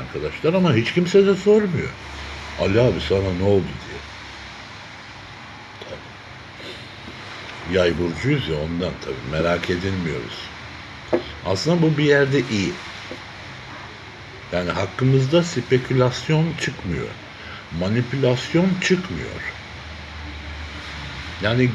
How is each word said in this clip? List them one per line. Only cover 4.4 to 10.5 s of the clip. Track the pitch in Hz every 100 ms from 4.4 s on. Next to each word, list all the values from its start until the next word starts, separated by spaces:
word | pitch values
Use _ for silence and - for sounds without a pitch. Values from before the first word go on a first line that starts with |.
| - - - - - - - - - - - - - -
Tabii. | - - - - - - - - - - - - - - - - - - 82 92
Yay | 87 78
burcuyuz | 87 82 123 147 82
ya, | 76
ondan | 80 85 85 65
tabii. | 65 65 64
Merak | 78 85 87 90
edilmiyoruz. | 90 95 95 82 65 55 - -